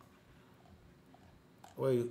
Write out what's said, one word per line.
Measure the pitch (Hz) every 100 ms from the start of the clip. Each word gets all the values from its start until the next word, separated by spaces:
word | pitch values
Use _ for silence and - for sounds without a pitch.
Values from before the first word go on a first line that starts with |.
| - - - - - - - - - - - - - - - - - -
Ouais, | 135 123
yo, | 120